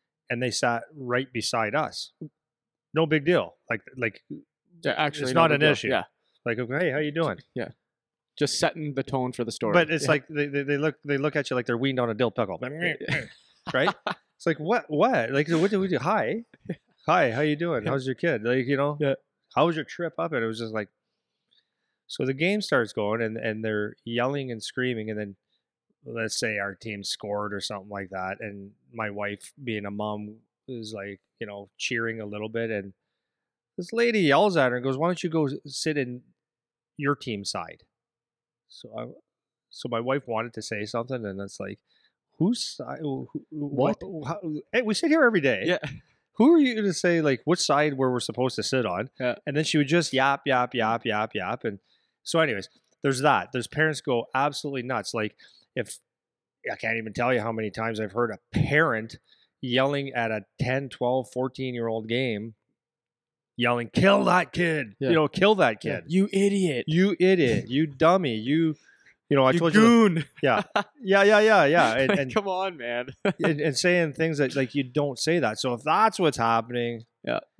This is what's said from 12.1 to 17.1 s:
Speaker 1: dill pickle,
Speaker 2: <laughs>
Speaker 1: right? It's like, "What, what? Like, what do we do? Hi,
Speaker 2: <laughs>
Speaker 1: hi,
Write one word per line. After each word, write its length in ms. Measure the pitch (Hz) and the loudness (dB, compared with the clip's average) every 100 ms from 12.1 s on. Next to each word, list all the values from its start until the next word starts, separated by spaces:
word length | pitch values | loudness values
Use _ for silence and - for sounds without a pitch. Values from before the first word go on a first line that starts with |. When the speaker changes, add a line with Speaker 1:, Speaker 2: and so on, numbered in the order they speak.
Speaker 1:
dill 160 | 110 120 | 0 0
pickle, 280 | - 104 85 | 0 -4 -4
Speaker 2:
<laughs> 1160 | 123 151 175 151 - 143 110 - _ _ - | -10 -6 -6 -4 -4 -4 -6 -16 _ _ -4
Speaker 1:
right? 200 | 127 175 - - 185 _ _ | 0 0 -2 -6 -10 _ _
It's 100 | 170 | -2
like, 120 | 156 | -2
"What, 280 | 156 233 - | 0 -2 0
what? 420 | 147 226 202 117 | 2 4 2 2
Like, 160 | 139 151 | 0 0
what 200 | 165 196 | 2 2
do 100 | 202 | 0
we 80 | 190 | 0
do? 100 | 143 | -2
Hi, 460 | 147 208 117 214 233 _ - | 0 0 0 -4 -8 _ -12
Speaker 2:
<laughs> 320 | 170 _ _ | -12 _ _
Speaker 1:
hi, 240 | - | 0